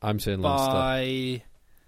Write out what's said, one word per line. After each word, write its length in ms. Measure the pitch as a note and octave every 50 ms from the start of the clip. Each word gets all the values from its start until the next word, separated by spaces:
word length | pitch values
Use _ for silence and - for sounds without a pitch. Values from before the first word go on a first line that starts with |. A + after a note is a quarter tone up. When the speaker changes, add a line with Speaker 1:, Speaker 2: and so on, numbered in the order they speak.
Speaker 1:
I'm 200 | - G#2+ G#2+ G#2
saying 220 | - A2 G2 F#2+ F#2
Leinster. 300 | C#3 C#3 C#3 C3+ C3+ C3
Speaker 2:
By 680 | C3 C3 C3 C3 C3 C3 C3 C3 C3 B2+ B2+ B2+ A#2+ - - - - _ - - - _